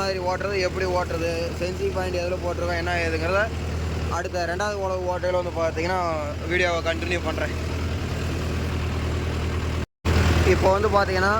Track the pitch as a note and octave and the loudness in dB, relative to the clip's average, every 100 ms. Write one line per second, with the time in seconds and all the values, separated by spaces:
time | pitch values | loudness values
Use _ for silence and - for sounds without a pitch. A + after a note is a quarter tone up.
0 | G3 F#3+ F3+ F3+ F#3+ G3 F3+ D#3+ F#3 F3+ | -2 -2 -2 -2 -2 0 0 0 0 0
1 | F3 E3 E3 E3+ E3+ D#3 F3 F#3+ G3 F#3 | 0 -2 -2 -2 -4 -2 -4 -2 -2 -2
2 | F3+ F3+ F3 F#3 F3 E3+ F3 E3+ F3 F3 | -2 -2 -2 -2 -2 -2 -2 -2 0 0
3 | E3 D#3+ E3 G3 A3 - - - - - | 0 0 0 0 0 -2 -4 -2 -2 -2
4 | - D#3 F#3 F3+ E3+ F3+ G#3 G3+ F#3+ F#3 | -2 -2 -4 -2 -2 -2 -2 -2 -2 -2
5 | F3+ F3+ F3+ F3+ F3 E3 E3 D#3+ E3+ F#3 | -2 -2 0 0 0 0 0 0 0 0
6 | F3 D#3 D3 D3 D#3+ F3+ F3+ E3+ D#3+ E3 | 0 -2 -4 -4 -2 0 2 0 0 -2
7 | E3+ F3 D#3+ D#3 D3+ - - - - - | -2 -2 -2 -2 -2 -2 -4 -2 -2 -2
8 | - - - - - - - - - - | -4 -2 -2 -2 -2 -2 -2 -2 -2 -2
9 | - - - - - - - - - _ | -2 -2 -2 -2 -2 -2 -2 -2 -4 _
10 | - - E3 D#3+ F3 F3+ F#3+ G3 G#3+ G3+ | 2 4 6 6 6 6 6 4 4 4
11 | F#3+ F#3 F#3+ G#3+ | 4 2 2 2